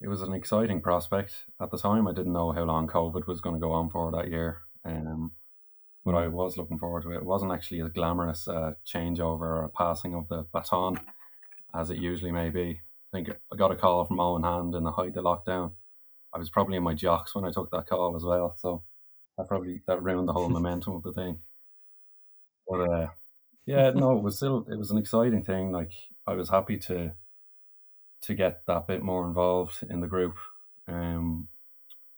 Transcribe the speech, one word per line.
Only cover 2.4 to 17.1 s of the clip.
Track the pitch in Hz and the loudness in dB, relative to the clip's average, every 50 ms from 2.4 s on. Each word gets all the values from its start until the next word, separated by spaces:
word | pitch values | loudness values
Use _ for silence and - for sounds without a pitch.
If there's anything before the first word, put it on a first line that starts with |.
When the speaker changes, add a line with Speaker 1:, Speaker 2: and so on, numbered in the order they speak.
| 85 82 | 2 0
Speaker 1:
how | 80 85 85 | 0 0 0
long | 82 80 80 80 | 2 2 2 0
covid | 78 - 87 85 85 80 87 80 | 2 2 0 0 2 -2 -4 -4
was | - 90 82 | -4 -6 -6
gonna | - 90 85 80 | -4 -4 -2 -2
go | 82 80 | -2 0
on | 80 82 85 80 | 0 0 0 -2
for | 80 85 82 82 | -2 -2 -2 -2
that | 80 82 - - | -2 -2 -2 -2
year, | 82 82 82 82 82 - - _ _ _ - | -2 -2 -2 -4 -4 -8 -14 _ _ _ -10
um, | 85 82 80 78 80 80 80 80 82 87 _ _ _ _ _ _ _ _ _ _ _ _ _ _ | -8 -6 -6 -6 -6 -6 -6 -6 -6 -8 _ _ _ _ _ _ _ _ _ _ _ _ _ _
but | 90 87 | 0 2
I | 85 85 | 2 2
was | 82 82 87 92 90 - | 0 0 -2 -2 -2 -2
looking | 90 82 82 82 76 | -6 -6 -4 -4 -4
forward | 85 85 85 85 80 | -4 -4 -4 -4 -4
to | 85 | -4
it. | 85 | -6
It | - - | -6 -2
wasn't | 90 95 98 98 95 90 | 0 0 0 0 -2 -2
actually | 80 - - 90 82 | -4 -6 -8 -6 -4
a | 82 82 | -4 -4
glamorous, | 82 92 82 82 87 87 87 82 80 - - | -2 0 0 0 2 0 0 -2 -2 -4 -6
uh, | 98 87 82 80 78 73 - _ | -6 -4 -2 -2 -4 -6 -8 _
changeover | - - 87 85 85 85 85 85 82 80 78 | -6 -4 -4 -2 -2 -2 0 0 0 0 -2
or | 82 82 80 82 80 | -2 -2 -2 -2 -2
a | 76 | -4
passing | - - 87 85 82 - - 90 87 | -2 0 0 0 0 -2 -4 -6 -6
of | 85 82 82 | -6 -6 -6
the | 85 82 80 - - | -6 -8 -8 -4 -6
baton, | 82 - - 92 90 90 92 90 - - - - _ _ _ _ _ _ _ _ _ _ _ - | -6 -2 0 0 2 2 0 -2 -4 -6 -12 -20 _ _ _ _ _ _ _ _ _ _ _ -6
as | 85 82 80 | -4 -4 -4
it | 87 76 | -4 -4
usually | 87 87 90 82 90 87 | -2 -2 -2 -2 -4 -2
may | 85 85 85 82 | -2 -2 -2 0
be. | 80 90 87 87 82 85 - _ _ _ _ _ - | 0 -2 -2 -2 -4 -8 -12 _ _ _ _ _ -8
I | |
think | 92 82 - - - _ _ | -8 -6 -6 -10 -12 _ _
I | - | 0
got | 95 98 95 | 4 4 4
a | 92 | 4
call | 90 - 92 87 87 87 | 6 6 6 6 6 4
from | 85 90 90 | 2 2 2
Owen | 87 87 87 85 80 | 2 2 2 2 2
Hand | 87 87 87 87 85 85 | 2 0 0 -2 -2 -2
in | 87 82 | -2 -2
the | 80 78 | -2 0
height | 90 90 92 - | -2 -2 -2 -4
of | 87 90 | 0 2
lockdown. | 87 85 85 - 92 92 92 85 80 87 - _ _ _ _ _ _ _ _ _ _ - | 2 2 2 0 -2 -2 -2 -2 -4 -6 -12 _ _ _ _ _ _ _ _ _ _ -10
I | 85 | -8
was | 82 82 | -8 2
probably | - 107 98 95 95 | 2 2 4 4 2
in | 92 87 | 0 2
my | 85 78 | 0 0
jocks | 76 95 90 | 2 4 4